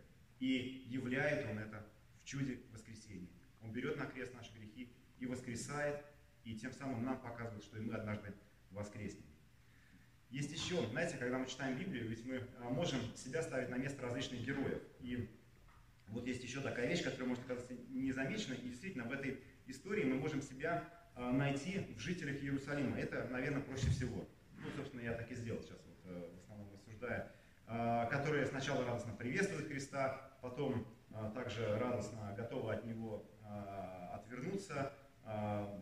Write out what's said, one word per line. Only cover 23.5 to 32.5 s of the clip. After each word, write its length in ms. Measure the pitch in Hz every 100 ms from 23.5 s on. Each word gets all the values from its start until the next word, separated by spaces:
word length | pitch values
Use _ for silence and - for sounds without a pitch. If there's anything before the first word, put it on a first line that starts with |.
| 135
проще 260 | - 131 -
всего. 380 | 131 123 104 - - - -
Ну, 100 | 151 139
собственно, 260 | - 123
я 100 | 117
так 180 | 113 113
и 40 | 120
сделал 280 | 110 104
сейчас, 160 | - - -
вот, 120 | - 90
э, 260 | 87 85 87
в 40 |
основном 320 | - 104 101
рассуждая. 600 | 98 110 107 120 101 - - - - -
А, 380 | 117 117 117 117
которые 400 | 139 147 147 127
сначала 380 | 135 143 127 120
радостно 280 | 120 - -
приветствуют 540 | 123 180 196 151 -
Христа, 720 | 139 139 139 135 - - -
потом, 440 | 127 135 135 117 - - -
а, 180 | 110 107
также 480 | 120 120 117 107 107
радостно 560 | 123 104 104 - 104 -
готовы 380 | 117